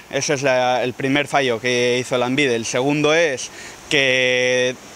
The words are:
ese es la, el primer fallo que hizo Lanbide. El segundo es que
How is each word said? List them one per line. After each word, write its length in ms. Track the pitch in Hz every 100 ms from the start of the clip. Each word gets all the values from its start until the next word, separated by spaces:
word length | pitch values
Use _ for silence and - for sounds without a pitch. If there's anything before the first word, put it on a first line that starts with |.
| -
ese 240 | 139 135
es 80 | 139
la, 420 | 139 127 123 127
el 80 | 123
primer 340 | - 135 143 135
fallo 320 | 147 131 113
que 380 | 127 123 123 123
hizo 200 | 127 127
Lanbide. 360 | 120 135 139
El 120 | 117 113
segundo 480 | 127 135 151 147
es 360 | 160 165 127 - - - - -
que 840 | 147 135 127 127 127 127 127 127 127 -